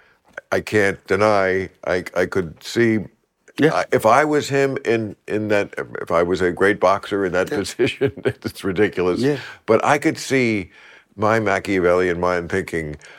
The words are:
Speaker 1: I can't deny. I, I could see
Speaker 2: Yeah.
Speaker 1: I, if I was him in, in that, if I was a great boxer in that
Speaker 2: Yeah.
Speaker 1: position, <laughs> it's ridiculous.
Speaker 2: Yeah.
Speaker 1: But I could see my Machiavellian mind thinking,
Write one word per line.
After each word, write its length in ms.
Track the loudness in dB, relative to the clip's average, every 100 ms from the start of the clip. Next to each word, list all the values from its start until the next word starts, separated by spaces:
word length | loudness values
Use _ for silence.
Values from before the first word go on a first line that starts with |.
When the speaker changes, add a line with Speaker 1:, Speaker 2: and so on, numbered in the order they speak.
| _ _ _ -20 -6
Speaker 1:
I 100 | -6
can't 440 | 0 0 0 -2 -2
deny. 640 | 2 2 2 2 0 -4 -8 -4
I, 200 | -4 -2 -2
I 100 | -2
could 380 | -2 -4 -10
see 360 | -6 0 2 2 -4 _ _ _ _ 0
Speaker 2:
Yeah. 140 | 2 2
Speaker 1:
I, 100 | 0
if 160 | 2 4
I 180 | 4 4
was 240 | 0 0
him 300 | 0 0 -2
in, 320 | -2 -2 -4 -10 -6
in 220 | -4 0
that, 260 | 0 0 -8 -10 -10
if 80 | -2
I 120 | 0
was 180 | 2 2
a 100 | 0
great 280 | 2 2 4
boxer 440 | 2 2 -2 -2
in 100 | 0
that 180 | 0 -2
Speaker 2:
Yeah. 60 | -4
Speaker 1:
position, 540 | -6 -2 -2 0 -4 -2
<laughs> 80 | -6
it's 380 | -6 -10 -8
ridiculous. 560 | -4 0 0 2 0 0
Speaker 2:
Yeah. 180 | 0 -2 -8 -16 0
Speaker 1:
But 180 | 2 2
I 140 | 2
could 180 | 0 -4
see 540 | -2 0 0 -2 -6 -16 -20 -20 _ -2
my 220 | 0 2
Machiavellian 760 | 2 -2 0 2 4 4 2 0
mind 300 | 0 -2 -2
thinking, 460 | -4 -4 -6 -6 -10 -18